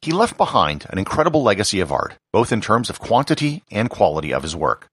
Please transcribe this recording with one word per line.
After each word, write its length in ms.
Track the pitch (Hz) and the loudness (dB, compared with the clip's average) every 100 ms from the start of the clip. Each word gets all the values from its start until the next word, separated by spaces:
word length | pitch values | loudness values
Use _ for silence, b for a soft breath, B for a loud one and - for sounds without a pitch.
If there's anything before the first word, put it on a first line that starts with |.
He 120 | - | -2
left 260 | 170 226 - | 0 0 0
behind 480 | - 131 78 73 - | 0 2 2 0 -6
an 100 | 92 | -6
incredible 440 | 98 - 160 156 | -4 0 2 2
legacy 360 | 123 98 101 98 | 2 2 0 0
of 120 | 82 | -2
art, 220 | 67 - - _ | -2 -4 -10 _
both 180 | - 120 | 0 2
in 120 | 117 | 0
terms 260 | - 110 120 | 2 0 0
of 100 | - | -8
quantity 640 | - 120 143 156 147 151 _ | 0 0 2 0 -2 -4 _
and 200 | 104 113 | -4 -4
quality 420 | - 92 76 76 | 2 2 2 -2
of 100 | 65 | -4
his 140 | 76 82 | -4 -2
work 320 | 73 53 - | -2 -2 -8